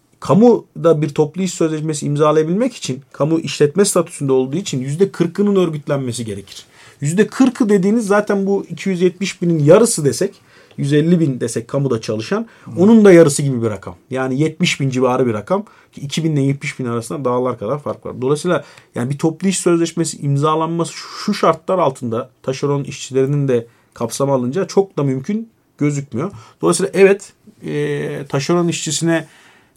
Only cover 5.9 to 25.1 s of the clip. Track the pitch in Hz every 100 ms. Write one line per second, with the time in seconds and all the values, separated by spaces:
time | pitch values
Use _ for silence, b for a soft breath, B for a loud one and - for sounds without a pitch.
5.9 | 143 127 120 110 98 95 - - b b
6.9 | b 143 180 214 - 262 - 214 208 190
7.9 | 233 202 208 208 202 196 196 - 170 196
8.9 | 180 180 - 190 - 175 165 143 190 226
9.9 | - 143 - 196 - b b b - 143
10.9 | 147 160 175 156 123 117 117 113 139 139
11.9 | 113 - 110 107 208 226 B B - 196
12.9 | 226 202 170 151 143 143 123 113 98 -
13.9 | 87 _ 127 131 131 156 156 175 - 135
14.9 | 127 131 135 127 107 98 196 214 b b
15.9 | - 143 - 160 147 139 139 - - 127
16.9 | 117 113 170 127 123 127 117 104 147 123
17.9 | 104 - 110 127 147 175 170 B B B
18.9 | - 123 143 160 156 190 185 180 170 165
19.9 | - 151 - 143 139 156 156 160 170 165
20.9 | - - - - 202 190 160 - 185 143
21.9 | 135 120 113 131 _ - 135 143 143 139
22.9 | 143 - 131 135 143 139 120 117 b b
23.9 | - 117 - 139 135 123 165 190 - 196
24.9 | - 143